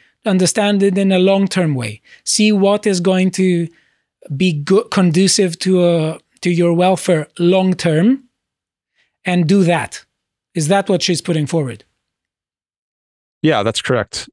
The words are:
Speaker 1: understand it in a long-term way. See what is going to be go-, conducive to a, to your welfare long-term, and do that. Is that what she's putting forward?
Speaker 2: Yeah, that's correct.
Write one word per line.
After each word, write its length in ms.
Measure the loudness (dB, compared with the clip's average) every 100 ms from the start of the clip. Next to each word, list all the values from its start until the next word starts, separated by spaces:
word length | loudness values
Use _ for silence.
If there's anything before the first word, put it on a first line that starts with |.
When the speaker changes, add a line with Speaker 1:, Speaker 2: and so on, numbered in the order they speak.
| _ _ -2
Speaker 1:
understand 560 | 0 0 0 0 2
it 160 | 2 2
in 140 | 2
a 60 | 2
long-term 560 | 2 2 0 0 -2
way. 280 | -2 -6 -10 _ -14
See 260 | -6 0 2
what 340 | 2 2 2 0
is 140 | -2
going 300 | 0 0 0
to 360 | 0 0 0 -4 -10 _ _ _ _ -12 -2
be 160 | -2
go-, 320 | -2 0 0
conducive 760 | 0 0 2 2 2 2 -2 -2
to 260 | -2 2 2
a, 320 | 0 -2 -6 _ _
to 100 | -4
your 220 | 0 0
welfare 540 | 2 2 0 0 -2 -2 -2
long-term, 840 | 2 2 0 -2 0 2 2 0 -6 _ _ _ _ _ _ _ _ _
and 220 | -4 -2 2
do 140 | 2
that. 420 | 2 0 -4 -14 _ _ _ _ _
Is 140 | -6 -2
that 200 | -2 0
what 140 | -2
she's 200 | -2 -4
putting 240 | -4 -4 -2
forward? 380 | -4 -4 -10 _ _ _ _ _ _ _ _ _ _ _ _ _ _ _ _
Speaker 2:
Yeah, 200 | 0 0
that's 180 | -2 -4
correct. 460 | -2 -4 -4 -10 -14